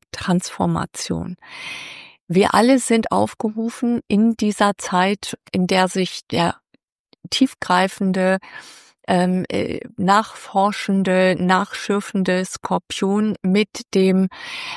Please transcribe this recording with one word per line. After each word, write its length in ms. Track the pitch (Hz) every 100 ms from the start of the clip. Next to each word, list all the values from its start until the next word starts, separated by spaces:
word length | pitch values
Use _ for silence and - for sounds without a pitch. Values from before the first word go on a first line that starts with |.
| _
Transformation. 1200 | - - 180 - - 175 165 - - - 170 175 180 - - - - - - - _ -
Wir 280 | 175 -
alle 240 | - 240 269
sind 320 | - 226 220
aufgerufen, 920 | 190 214 - 220 220 226 - 240 240 -
in 300 | 202 226 226
dieser 400 | 208 202 208 202
Zeit, 640 | - 180 190 208 - - -
in 160 | 190 180
der 220 | 190 185
sich 380 | 190 180 - -
der 300 | 170 170 - _ _ _ _ _ _ -
tiefgreifende, 1080 | - 262 - - 180 190 - 190 185 185 190 - - - - - _ -
ähm, 400 | 180 180 185 -
äh, 320 | - - - - -
nachforschende, 1400 | 185 202 220 - - 196 202 202 - 196 190 185 185 185
nachschürfende 1040 | 180 185 202 - - 202 - 196 185 180
Skorpion 920 | 185 - - 180 - - 190 202 214 196
mit 540 | 185 196 214 - -
dem, 340 | 190 190 190 190 - - - -